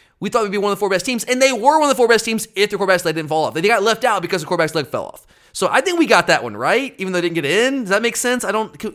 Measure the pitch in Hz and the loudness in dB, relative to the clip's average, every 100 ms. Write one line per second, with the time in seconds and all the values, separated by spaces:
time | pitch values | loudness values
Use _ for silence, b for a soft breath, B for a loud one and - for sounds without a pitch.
0 | b b 202 233 208 202 202 196 202 190 | b b -2 -2 0 -2 -2 0 0 0
1 | 254 240 - 254 269 240 254 311 294 240 | -2 -6 -2 2 2 4 4 4 2 2
2 | 233 226 226 220 - 190 208 196 190 180 | 4 4 2 -4 -6 -2 -2 0 0 2
3 | 175 160 151 156 131 139 202 226 214 220 | 0 -4 -2 -2 -2 0 2 2 2 2
4 | 240 202 175 185 156 175 156 160 131 113 | 0 0 -2 -6 -4 -2 0 -2 -4 -6
5 | 52 - _ b b - 185 262 359 339 | -8 -14 _ b b -4 0 0 0 -2
6 | 254 190 170 151 117 104 135 226 269 - | 4 4 4 0 0 -4 0 0 -2 -8
7 | 190 180 175 165 170 190 254 269 196 202 | -4 -2 -2 -2 -2 0 0 -2 -2 0
8 | 233 - 247 247 - 214 220 - 220 | 0 -2 -2 -2 -2 -4 -4 -8 -12